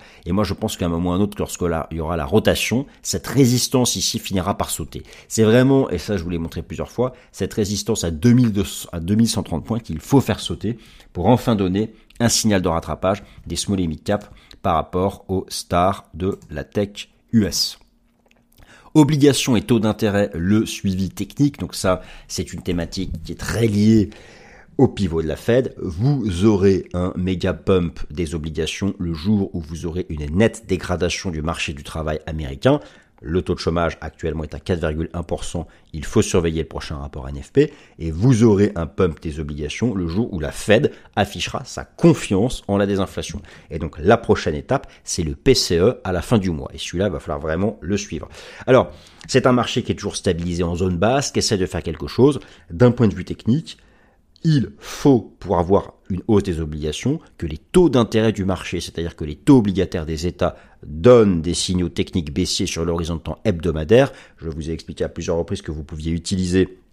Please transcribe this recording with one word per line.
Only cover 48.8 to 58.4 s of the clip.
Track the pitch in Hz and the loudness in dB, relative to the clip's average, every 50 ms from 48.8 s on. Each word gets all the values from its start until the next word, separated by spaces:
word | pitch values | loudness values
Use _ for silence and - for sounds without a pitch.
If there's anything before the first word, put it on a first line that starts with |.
| 92 - - - - - - - - - | 4 2 -4 -16 -20 -20 -20 -20 -6 -2
c'est | - 127 - | 0 2 4
un | 131 | 4
marché | 123 120 110 - - 123 | 4 2 0 0 -2 -2
qui | 101 - | -2 -2
est | 92 | -4
toujours | - 101 95 - | -4 -6 -8 -8
stabilisé | - - 98 87 82 85 87 85 85 90 | -4 -2 -2 -2 0 -2 -4 -2 -2 -2
en | 85 87 | -2 -2
zone | 82 95 95 90 | -2 -2 -2 0
basse, | 82 101 113 131 143 135 - | 0 0 2 2 0 -2 -2
qui | - 110 | -2 -2
essaie | - - 113 92 | 0 0 0 0
de | 92 | 0
faire | - - 82 | -2 -4 -6
quelque | - 85 78 - 73 71 | -6 -6 -8 -8 -10 -4
chose. | - - 123 151 135 123 - - - - _ - | 2 4 4 4 4 0 -6 -14 -20 -20 _ -12
D'un | 87 82 127 123 | 2 4 4 6
point | 117 127 117 | 6 4 2
de | 101 85 | 2 2
vue | 92 87 | 0 -6
technique, | - 87 - - 107 127 160 - - - - _ _ _ _ _ _ _ _ _ _ _ _ - | -8 -10 -4 0 0 0 0 0 -6 -14 -20 _ _ _ _ _ _ _ _ _ _ _ _ 0
il | 165 156 135 104 - - - | 2 2 2 2 -2 -6 -14
faut, | - - - - - 143 131 110 - - - _ | -16 -14 -6 2 4 4 4 4 2 -4 -12 _
pour | - 90 95 85 | -4 0 0 2
avoir | 85 85 98 92 - - - _ _ - | 4 4 2 2 2 -2 -10 _ _ -8
une | 95 - - | -8 -4 0
hausse | - 110 101 | 2 2 2
des | 101 98 82 80 | 2 2 -2 -4
obligations, | 82 76 78 73 73 76 73 - - 123 151 160 - - _ - | -4 -6 -6 -6 -4 -6 -4 -4 -2 -2 -2 -4 -6 -14 _ -10
que | 85 | -8
les | 73 76 - | -8 -8 -10
taux | - _ - 185 180 151 | -6 _ 4 6 6 6
d'intérêt | 127 123 110 - - 110 110 113 | 6 4 2 2 2 2 2 2
du | 101 104 | 2 0